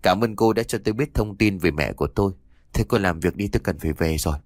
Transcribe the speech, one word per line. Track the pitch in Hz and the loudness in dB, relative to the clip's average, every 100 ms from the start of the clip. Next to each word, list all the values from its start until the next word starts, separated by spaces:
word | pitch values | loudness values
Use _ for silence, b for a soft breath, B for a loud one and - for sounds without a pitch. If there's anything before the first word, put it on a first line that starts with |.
Cảm | 101 95 | 2 2
ơn | 117 104 | 0 2
cô | 113 | 2
đã | 110 | 2
cho | 113 113 | -2 -2
tôi | 101 | -2
biết | 110 147 | -2 -2
thông | - 107 98 | -2 -2 0
tin | 107 95 | 0 2
về | 87 | -2
mẹ | 73 65 | 0 -4
của | - 73 | -2 -4
tôi. | - 98 95 _ - _ | 0 0 -2 _ -20 _
Thế | - 110 | -4 0
cô | 117 | 2
làm | 95 82 | 2 0
việc | 87 82 | -2 -2
đi, | 101 | -4
tôi | - | -2
cần | - 76 | -2 -4
phải | 82 | -4
về | 76 82 80 | -2 0 0
rồi. | 80 73 | -2 -4